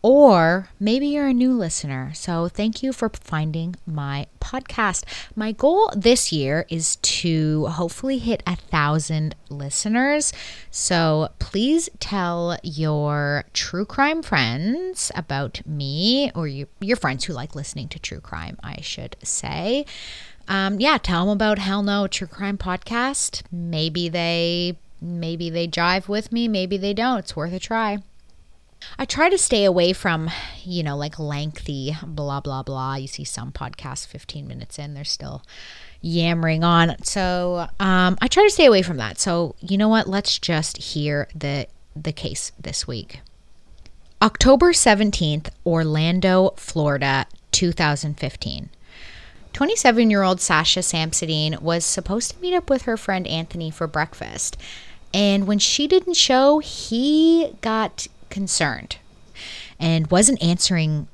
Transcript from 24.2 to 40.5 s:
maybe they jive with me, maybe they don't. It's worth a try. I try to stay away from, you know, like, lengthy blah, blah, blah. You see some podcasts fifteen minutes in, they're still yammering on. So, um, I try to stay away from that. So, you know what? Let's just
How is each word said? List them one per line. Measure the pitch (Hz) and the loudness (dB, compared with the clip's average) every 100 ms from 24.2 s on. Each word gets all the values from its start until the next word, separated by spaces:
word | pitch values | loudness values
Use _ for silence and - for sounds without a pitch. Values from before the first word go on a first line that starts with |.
| 170 170 170 175 175 175 - - | 0 0 0 0 -2 -6 -14 -12
maybe | 170 175 165 165 170 | -8 -6 -6 -6 -4
they | 165 170 | -4 -4
jive | 165 170 185 190 | 0 2 0 -2
with | 208 214 | -6 -2
me, | 226 233 | -2 0
maybe | 202 185 196 | -2 -2 -2
they | 202 | -2
don't. | 208 240 240 | 0 0 -2
It's | - - | -4 -8
worth | 160 | -6
a | 185 | -6
try. | - 226 220 202 - - - - - - _ - - - | -4 -2 -2 -4 -10 -20 -20 -20 -20 -20 _ -20 -16 -10
I | 269 | -6
try | - 330 | 2 2
to | 370 | 4
stay | - 226 | 2 4
away | 202 180 175 | 4 4 2
from, | 185 190 160 160 - - - 185 | 2 -2 -2 -4 -8 -12 -14 -8
you | 175 | -4
know, | 156 143 | -4 -4
like, | 147 147 | -6 -6
lengthy | 151 143 151 - - 139 135 156 - | -6 -4 -6 -8 -8 -6 -6 -8 -8
blah, | 151 143 139 | -6 -4 -4
blah, | 139 131 | -6 -8
blah. | 135 135 131 135 | -6 -6 -4 -6
You | 135 | -8
see | - | -10
some | 143 - 123 | -10 -10 -10
podcasts | - 120 - 131 127 - | -10 -12 -12 -12 -12 -12
fifteen | - - 147 135 | -16 -14 -14 -12
minutes | 123 117 - | -12 -12 -12
in, | 147 | -12
they're | 143 147 | -10 -8
still | - 135 131 - - - - - - | -6 -8 -12 -16 -20 -18 -20 -20 -10
yammering | 165 170 165 170 165 160 170 | -2 0 2 2 0 2 4
on. | 170 165 - | 6 4 0
So, | - 202 185 180 180 175 165 - | -4 -2 0 0 0 -2 -4 0
um, | 190 185 180 185 | 4 4 4 2
I | 247 | 2
try | 370 | 6
to | 415 | 6
stay | 381 294 | 8 8
away | 202 | 8
from | 175 143 | 4 -4
that. | 110 - | -6 -4
So, | - 170 165 - | -2 0 -2 -6
you | 175 196 | -2 2
know | 214 | 4
what? | 220 - | 4 2
Let's | 190 - - | -2 -2 -4
just | - | 0